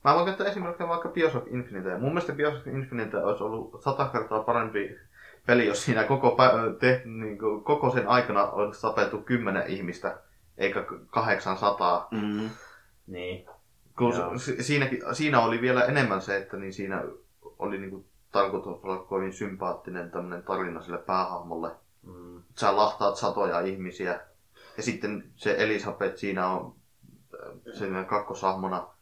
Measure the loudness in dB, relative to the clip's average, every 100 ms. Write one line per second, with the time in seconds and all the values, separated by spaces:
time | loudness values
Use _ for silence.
0 | 6 6 4 0 -2 -2 -6 -4 -2 -2
1 | -2 2 2 2 -4 -8 -6 -8 -6 -2
2 | 0 0 -2 0 -2 -2 -8 -8 -6 -6
3 | -4 0 0 0 -4 -6 -8 -6 -4 -2
4 | 0 -2 -2 -2 2 0 0 -4 -4 -10
5 | -20 -20 -20 -8 4 4 6 2 2 2
6 | 4 6 6 8 6 6 2 4 4 4
7 | 0 -8 -8 -2 -2 0 0 2 4 2
8 | 4 4 4 2 2 2 -2 0 0 2
9 | 0 0 0 0 2 0 -2 -4 -4 -4
10 | -6 -6 _ _ _ -2 0 0 -4 -10
11 | -4 0 2 0 -2 0 0 2 2 2
12 | 0 -4 -2 -2 -4 -8 -20 -20 _ _
13 | -14 -10 -8 -8 -12 -20 _ _ _ 0
14 | 2 2 -2 -4 -4 -4 0 0 0 -2
15 | -4 -2 4 6 6 4 4 4 4 4
16 | 4 0 0 -2 -2 -10 -8 -8 -4 -4
17 | -6 -12 _ _ -20 _ -6 -6 -8 -12
18 | -18 _ _ 2 2 0 -6 -10 -6 -6
19 | -2 -2 -2 -6 -8 -4 -6 -6 -8 -10
20 | -6 -8 -8 -10 -4 -4 -4 -8 -8 -10
21 | -2 0 0 -4 -8 -6 -8 -10 _ _
22 | -20 -18 -18 -20 _ 0 2 4 4 4
23 | 0 2 -2 0 0 2 -2 -4 -8 -4
24 | -4 -4 -8 _ _ _ -16 -6 -4 -2
25 | -4 -6 -10 -4 0 2 2 2 -2 -2
26 | -2 -2 -4 0 0 -2 -6 -16 _ _
27 | -20 -20 _ -16 -16 -16 -16 -8 -4 -4
28 | -2 -2 -2 -2 0 0 -2 -4 -6 _